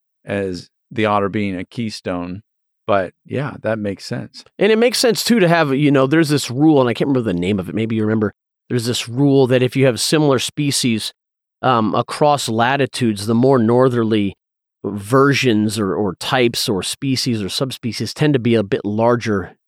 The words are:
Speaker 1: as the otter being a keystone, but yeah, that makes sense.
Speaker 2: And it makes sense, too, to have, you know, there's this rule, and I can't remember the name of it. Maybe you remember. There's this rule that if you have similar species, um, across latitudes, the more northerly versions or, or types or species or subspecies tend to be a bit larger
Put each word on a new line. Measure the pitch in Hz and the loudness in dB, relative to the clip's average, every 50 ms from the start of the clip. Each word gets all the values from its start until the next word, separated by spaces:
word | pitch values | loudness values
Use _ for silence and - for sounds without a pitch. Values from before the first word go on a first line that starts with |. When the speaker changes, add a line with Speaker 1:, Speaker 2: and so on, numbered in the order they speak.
| _ _ _ _ _ | _ _ _ _ _
Speaker 1:
as | - 104 101 98 95 90 87 - - _ _ _ _ | -8 -6 -4 -4 -4 -6 -8 -12 -16 _ _ _ _
the | - - 107 | -4 -2 0
otter | 107 104 101 101 98 | 0 2 2 0 0
being | 90 110 104 101 92 | -2 -2 -4 -4 -6
a | 87 92 | -8 -10
keystone, | - - - 117 107 - - - 107 90 90 87 90 90 95 - _ _ _ _ _ _ _ _ - | -12 -10 -8 -8 -8 -8 -10 -10 -8 -8 -8 -8 -10 -12 -14 -16 _ _ _ _ _ _ _ _ -2
but | 104 98 92 - - _ _ | 0 0 0 -2 -8 _ _
yeah, | - 110 113 147 131 - - | -10 -8 -8 -6 -8 -10 -8
that | - 107 113 110 | -6 -4 -4 -4
makes | 104 101 95 - - | -4 -6 -8 -8 -10
sense. | - 120 - 110 - - - - _ _ - | -10 -10 -10 -10 -12 -18 -20 -20 _ _ -2
Speaker 2:
And | 175 208 | 2 2
it | 220 220 | 4 4
makes | 233 247 208 - | 2 2 2 2
sense, | - 240 208 - - | 0 0 0 0 0
too, | - 240 233 | 0 2 2
to | 185 165 | 4 4
have, | 170 170 160 143 135 | 4 2 2 2 2
you | 135 151 139 | 2 2 4
know, | 143 135 131 135 | 4 4 4 4
there's | 139 165 165 139 | 4 2 2 2
this | 151 135 - - | 0 -2 -2 -4
rule, | 120 131 151 160 156 135 | -2 2 4 4 6 6
and | 127 120 | 4 2
I | 110 | 0
can't | - - - | -2 -2 0
remember | 139 127 113 107 | 0 0 0 0
the | 90 85 | -2 -2
name | 87 92 107 95 | 0 0 -2 -2
of | 87 92 | -2 -4
it. | 76 | -4
Maybe | 98 113 113 117 | -4 -4 -2 -2
you | 110 | -2
remember. | 107 107 110 113 107 98 - _ _ _ _ _ _ _ | 0 0 0 0 0 -2 -4 _ _ _ _ _ _ _
There's | 120 123 110 120 | -4 -4 -2 -2
this | 113 - - 117 | -4 -4 -6 -6
rule | 113 127 143 143 135 139 135 117 | -2 0 2 4 4 4 4 4
that | 131 123 | 4 2
if | 127 123 - | 2 0 0
you | 135 131 | 2 2
have | 135 117 104 | 2 2 0
similar | - - - 151 156 143 135 117 | -2 0 0 2 2 2 2 2
species, | - - - - 147 143 131 - - 127 113 107 - - - _ _ _ _ _ _ _ _ _ | 0 -4 -6 -4 -4 -2 -2 -2 0 0 -2 -2 -4 -8 -12 _ _ _ _ _ _ _ _ _
um, | - 127 127 117 107 101 80 | -2 0 2 2 2 0 0
across | 117 120 - - - 156 147 147 127 - - | -2 -4 -4 -2 0 2 2 2 0 -2 -4
latitudes, | 113 113 117 123 139 143 135 123 - - 127 113 107 101 104 113 | -2 0 0 0 2 0 -2 -2 -2 -2 0 0 0 -2 -2 0
the | 113 | 2
more | 117 123 131 139 127 | 2 4 4 4 4
northerly | 110 110 120 123 131 131 120 120 113 110 110 107 101 98 - - _ _ _ _ _ _ _ _ - | 4 4 4 4 4 4 2 0 0 0 0 0 0 -2 -4 -8 _ _ _ _ _ _ _ _ -10
versions | 107 101 104 101 104 127 135 135 143 139 117 135 127 107 104 107 107 98 113 | -8 -8 -8 -6 0 2 4 4 4 2 2 2 2 2 2 2 0 0 -2
or, | 104 95 78 | -2 -2 -2
or | 80 107 98 82 | -2 -2 -4 -4
types | - - - 143 131 123 120 - - - - | -6 -6 -2 0 2 2 2 0 -2 -4 -2
or | 107 92 90 | -4 -4 -4
species | - - - 139 135 131 123 - 135 117 110 | -6 -8 -6 -4 -4 -4 -2 -2 -2 -2 -4
or | 101 92 | -4 -6
subspecies | - - 143 131 113 - - 120 101 - 117 107 - | -4 -6 -6 -6 -6 -8 -8 -8 -6 -6 -8 -8 -4
tend | - 151 151 143 | -2 0 0 2
to | 127 | 2
be | 107 120 113 | 2 2 2
a | 110 104 | 2 2
bit | 101 - - - | 0 -4 -4 -4
larger | 101 104 107 113 120 120 120 107 113 104 98 85 - - _ _ | -4 -2 0 2 2 2 0 0 -2 -2 -2 -4 -6 -12 _ _